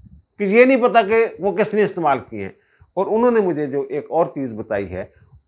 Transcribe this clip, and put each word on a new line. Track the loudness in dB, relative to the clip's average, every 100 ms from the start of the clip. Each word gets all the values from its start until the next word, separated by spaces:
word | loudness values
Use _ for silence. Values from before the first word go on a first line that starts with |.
| -20 -20 _ -6
कि | 2
ये | 6 6
नहीं | 6
पता | 4 2
कि | 2 0 0 -2
वो | -4
किसने | -2 -2 0
इस्तेमाल | -2 0 -2 -2
किए | -4 -10
हैं। | -12 -14 _ _ _ -6
और | -2
उन्होंने | 2 2 2
मुझे | 0 -2 -4
जो | -4 -4
एक | -8 -4
और | -2 -2
चीज़ | -4 -8 -8
बताई | -6 -6 -4
है, | -10 -12 _ _ -20